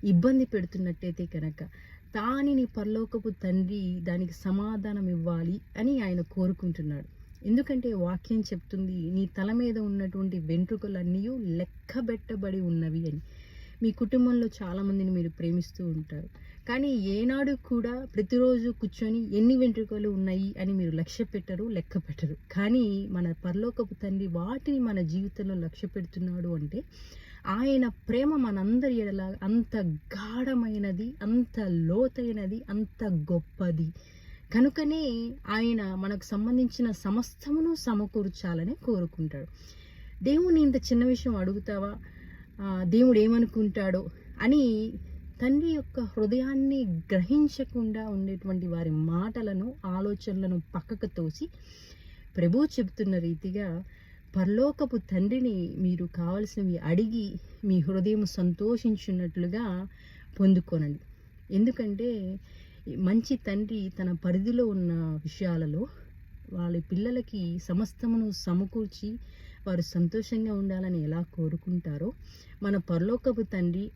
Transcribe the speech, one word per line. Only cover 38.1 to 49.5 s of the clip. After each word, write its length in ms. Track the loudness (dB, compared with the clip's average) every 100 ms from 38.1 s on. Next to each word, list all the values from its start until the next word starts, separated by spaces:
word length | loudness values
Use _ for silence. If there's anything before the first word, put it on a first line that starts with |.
| -2 -2 -4 -4 -2 -2 -4
కోరుకుంటాడు. 720 | -2 0 0 -2 -6 -6 -12 -16 -20 -20 -20 -18 -16 -4
"దేవుని 380 | 2 4 6 6
ఇంత 140 | 6 4
చిన్న 300 | 2 4 4
విషయం 300 | 4 2 0
అడుగుతావా? 600 | 0 -2 -4 -4 -4 -6 -12 -18 -18 -18 -20 -10
ఆ, 220 | -4 0
దేవుడు 360 | 4 6 8 8
ఏమనుకుంటాడో?" 880 | 8 6 4 2 0 2 0 0 -2 -12 -18 -2
అని 520 | 4 6 6 2 -2 -6 -12 -14 -14 -2
తండ్రి 300 | 2 4 4
యొక్క 280 | 0 -2 -4
హృదయాన్ని 840 | -4 0 2 2 2 2 2 2 0
గ్రహించకుండా 1200 | -2 0 0 4 4 4 2 -6 -2 -2 -2 -4
ఉండేటువంటి 580 | -2 -2 -4 -2 -2 -2
వారి 240 | -2 0
మాటలను, 840 | 0 2 2 0 -2 -2